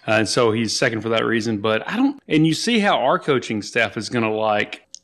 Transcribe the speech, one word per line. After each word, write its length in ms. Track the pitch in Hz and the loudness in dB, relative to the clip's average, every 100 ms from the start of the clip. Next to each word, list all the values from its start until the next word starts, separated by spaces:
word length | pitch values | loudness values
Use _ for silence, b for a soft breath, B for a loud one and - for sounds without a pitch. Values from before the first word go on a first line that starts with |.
| - | 0
uh, 60 | |
and 160 | 110 104 | 0 2
so 240 | - 117 | 2 2
he's 260 | 110 110 - | 2 -2 -2
second 220 | 131 113 | -2 -2
for 80 | 113 | -2
that 180 | 113 117 | 0 0
reason. 340 | 113 113 104 | 0 0 -2
But 300 | 110 110 - | 0 -2 -2
I 60 | 208 | 0
don't, 260 | 277 - - | 0 -2 0
and 180 | 156 160 | 2 2
you 80 | |
see 260 | 151 - 240 | 0 0 2
how 180 | 202 143 | 2 2
our 200 | 123 175 | 2 0
coaching 440 | - 131 - 110 | 0 -2 -2 -6
staff 340 | - 123 107 117 | -4 -2 -2 -4
is 140 | 104 | -6
gonna 200 | 120 110 | -2 -2
like 520 | 107 110 104 104 - _ - | 0 0 0 -2 -8 _ -16